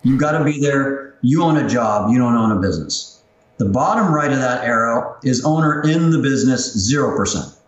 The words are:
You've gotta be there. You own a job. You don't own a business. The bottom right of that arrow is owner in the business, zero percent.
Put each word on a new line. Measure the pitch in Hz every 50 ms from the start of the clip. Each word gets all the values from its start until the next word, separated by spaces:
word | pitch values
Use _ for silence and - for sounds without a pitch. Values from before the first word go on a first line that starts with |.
| _
You've | 123 135 131
gotta | 151 151 151 160 147
be | 147 147 143
there. | 143 143 143 139 135 135 - - - - - _
You | - 120 139 165 175
own | 165 151 147
a | 123 107
job. | 113 123 113 107 104 104 95 107
You | 120 127
don't | 123 120 117
own | 117 113 110
a | 107 95
business. | 95 95 82 78 73 71 - - - - - _ _ _ _ _ _ _ _ _
The | -
bottom | 98 98 127 143 180 214 226 214 185 156
right | 151 147 143
of | 135 131
that | 131 123 123 123 120
arrow | 123 120 113 113 117 117 120 127 - - -
is | - 131 127 - -
owner | 156 156 160 160 151 151 147
in | 147 156 160 165 165 165
the | 160 143
business, | 127 139 135 - - 131 127 120 - - - 107
zero | 95 107 135 147 135 120 - -
percent. | - 98 - 87 67 64 - _ _